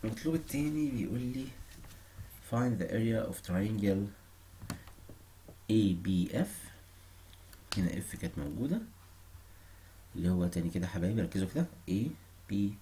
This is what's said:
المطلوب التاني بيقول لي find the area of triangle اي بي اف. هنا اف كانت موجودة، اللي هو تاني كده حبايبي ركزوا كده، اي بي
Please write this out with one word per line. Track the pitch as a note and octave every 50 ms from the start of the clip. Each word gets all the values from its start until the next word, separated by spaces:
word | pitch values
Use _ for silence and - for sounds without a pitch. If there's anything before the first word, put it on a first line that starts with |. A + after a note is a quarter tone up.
| -
المطلوب | A2+ G#2+ - - D#3 D#3+
التاني | D#3+ D#3+ - - C#3 D3 D3+ D3+ D3+ D3+ C#3+
بيقول | B2+ A#2 G2+ - G2+ A#2+
لي | B2 B2 B2+ C3 C3 C#3 - - - - - - - - - - - - - - - - - - - -
find | - A#2 B2 B2+ A#2+ F#2+
the | F2 -
area | - A#2 A2+ A2+ A2+ A2 A2+ - F#2
of | - - -
triangle | F2+ F#2 G2 G#2+ A2 G#2 G2+ G2+ F#2+ F#2+ G2+ G#2 - - - - - - - - - - - - - - - - - - - - - - - - - - - - - - - -
اي | G#2+ G#2+ G#2 G2 F2+
بي | E2+ F2 F#2+ F#2+ F2+ F2 - - C3
اف. | F#3 - - - - - - - - - - - - - - - - - - - - - - - - - - -
هنا | F#2 F2 - -
اف | - - -
كانت | F2 - E3+ - -
موجودة، | C#2+ C#2+ - G2 A#2+ C#3+ F3 A3+ A3+ - - - - - - - - - - - - - - - - - - - - - - - - - -
اللي | - E3 F3
هو | - F3+ - F3
تاني | F3 - E2+ E2+
كده | E2 F#2 F2 F2+
حبايبي | - F#2 E2+ F#2 G#2+ A2+
ركزوا | - E3+ - G2 F#2+ F#2 -
كده، | D3 E3+ - - - - -
اي | F2 G2 A#2 D3 - - - - - - - -
بي | G2+ G2+ G2+ G2+ G#2+ -